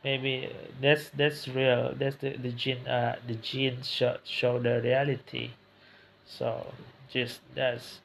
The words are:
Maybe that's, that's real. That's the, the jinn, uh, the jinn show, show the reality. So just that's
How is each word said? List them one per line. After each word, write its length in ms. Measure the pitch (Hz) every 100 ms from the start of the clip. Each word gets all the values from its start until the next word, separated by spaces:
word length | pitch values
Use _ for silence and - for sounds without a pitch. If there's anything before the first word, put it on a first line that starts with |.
Maybe 480 | 139 135 135 131 - - - 131
that's, 280 | 135 147 -
that's 380 | 139 147 147 -
real. 460 | 131 131 123 127 127
That's 180 | 139 139
the, 200 | 135 127
the 140 | 127
jinn, 360 | 120 - 127 127
uh, 300 | 123 120 - 123
the 80 | 113
jinn 460 | - 131 135 127
show, 340 | 127 - 123 -
show 360 | - - 123 123
the 220 | 120 120
reality. 680 | 117 127 143 139 - 123 117 - _ - - - - _ -
So 480 | - 120 113 - - - - -
just 280 | 131 120 - - 127
that's 440 | 131 120 - -